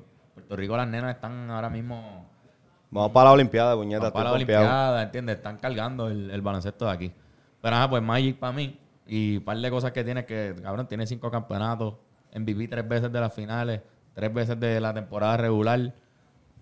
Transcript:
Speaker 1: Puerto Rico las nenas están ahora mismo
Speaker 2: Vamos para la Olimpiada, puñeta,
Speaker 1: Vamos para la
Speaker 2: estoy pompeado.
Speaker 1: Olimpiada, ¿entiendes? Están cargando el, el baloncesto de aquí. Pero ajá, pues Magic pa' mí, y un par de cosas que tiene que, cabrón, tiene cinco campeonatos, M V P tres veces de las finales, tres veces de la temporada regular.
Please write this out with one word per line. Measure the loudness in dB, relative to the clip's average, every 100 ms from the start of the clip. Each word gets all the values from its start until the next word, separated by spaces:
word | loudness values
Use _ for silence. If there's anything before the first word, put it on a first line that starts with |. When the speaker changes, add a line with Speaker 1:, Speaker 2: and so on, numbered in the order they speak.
| -18 _ _
Speaker 1:
Puerto | -20 -10 -8
Rico | -4 -2
las | -4
nenas | -4 -6 -8
están | -10 -10 -8
ahora | -6 -6
mismo | -6 -8 -12 -14 -18 -20 _ _ _ _ _ _
Speaker 2:
Vamos | 0 6
para | 10 12
la |
Olimpiada, | 10 8 4 2
puñeta, | 2 0 -2
Speaker 1:
Vamos | -2
para | 0
la | 2
Speaker 2:
estoy | 2
pompeado. | 4 6
Speaker 1:
Olimpiada, | 6 4 2 0
¿entiendes? | -2 -4 -6 -6
Están | -8 -6
cargando | -6 -4 -4 -4 -4
el, | -4 -6
el | -4
baloncesto | -4 -4 -4 -4 -4
de |
aquí. | -4 -6 -12 -20 _ _ _
Pero | 0 2
ajá, | 2
pues | 0
Magic | 0 0 0 -2
pa' | -6
mí, | -6 -8 -10 _ _
y | -6 -2 0 -2
un |
par | -4 -4
de | -2
cosas | -2 -2
que | -4
tiene | -4 -6
que, | -6 -6 -6 -8
cabrón, | -8 -8 -6
tiene | -6
cinco | -6 -6 -6
campeonatos, | -6 -6 -4 -4 -4 -6 -8 _ _ _
M | -6
V | -4 -4
P | -4
tres | -6 -4
veces | -2 -2
de | -2
las | -4
finales, | -6 -6 -4 -4 -6 -8 _ _
tres | -6 -4
veces | -2 -2 -2
de | -2 0
la | -2
temporada | -4 -6 -2 2 2
regular. | 2 2 2 2 -2 -8 _ _ _ _ _ -20